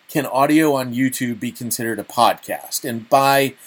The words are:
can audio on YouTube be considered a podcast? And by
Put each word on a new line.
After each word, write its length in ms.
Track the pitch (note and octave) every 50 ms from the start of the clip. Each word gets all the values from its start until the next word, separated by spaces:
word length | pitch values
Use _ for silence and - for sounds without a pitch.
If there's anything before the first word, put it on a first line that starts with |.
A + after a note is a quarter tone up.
| _ -
can 180 | - D#3 C3
audio 480 | - - C3 C#3 D3 D3+ D#3 D#3+ D3+ C#3
on 180 | C3 B2+ B2+ A#2
YouTube 460 | B2 C3+ C3 B2+ - C3 A#2+ A#2+ G#2
be 140 | B2 A#2+ G2+
considered 480 | - B2 A#2 - - A#2 A2+ A2 G2+
a 40 | G2
podcast? 840 | - - - A#2 G#2 F2+ - - - F2+ C#2+ - - - - - C#3
And 200 | A2+ A2+ A2 -
by 460 | D3 C3+ C3+ C#3 C#3 C#3 C#3 C3 C3 - -